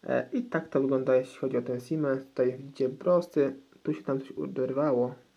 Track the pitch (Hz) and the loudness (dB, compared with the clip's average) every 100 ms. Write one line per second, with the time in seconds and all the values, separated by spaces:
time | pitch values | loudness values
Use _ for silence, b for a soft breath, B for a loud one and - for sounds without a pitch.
0 | - 127 - 254 - 160 - 139 135 135 | 0 -2 0 -4 -2 -4 0 0 2 2
1 | 131 127 127 - 139 127 120 123 - 160 | 4 2 2 -6 -2 -2 -2 -6 -4 -2
2 | 147 135 135 - 127 127 139 - 127 127 | 0 -2 -4 0 0 0 -10 -2 -2 0
3 | - 180 170 - 135 135 - _ - 151 | 2 2 2 0 0 0 -16 _ -6 -4
4 | - 139 135 - 143 - 127 131 151 127 | -2 -4 -4 -8 -6 -4 -2 0 2 2
5 | 123 139 _ | 0 -2 _